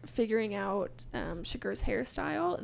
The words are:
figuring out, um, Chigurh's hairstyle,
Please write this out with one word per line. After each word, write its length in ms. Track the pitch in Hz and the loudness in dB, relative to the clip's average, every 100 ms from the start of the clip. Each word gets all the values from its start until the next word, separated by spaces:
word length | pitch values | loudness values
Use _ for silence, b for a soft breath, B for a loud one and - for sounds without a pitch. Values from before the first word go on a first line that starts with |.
figuring 500 | - - 226 220 214 | -4 0 4 4 2
out, 520 | 202 196 202 - - - | 0 0 0 0 -4 -6
um, 300 | - - 165 | -4 -4 -4
Chigurh's 420 | - - 196 202 | -4 -2 -2 0
hairstyle, 720 | - - 254 - - 311 349 - | 2 2 0 -2 0 2 2 0